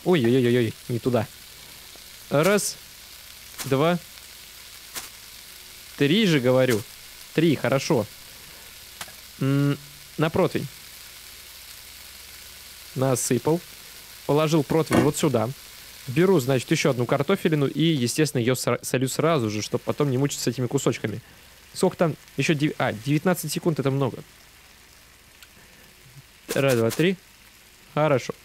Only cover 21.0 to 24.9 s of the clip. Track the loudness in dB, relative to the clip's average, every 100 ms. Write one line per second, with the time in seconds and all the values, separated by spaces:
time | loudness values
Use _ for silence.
21 | -6 -8 -12 -20 -20 -20 -18 0 0 2
22 | -2 -2 -10 -4 0 2 0 0 -2 -2
23 | -2 0 0 -2 -4 -4 -2 0 -2 0
24 | -2 -4 -16 -20 -20 -20 -20 -20 -20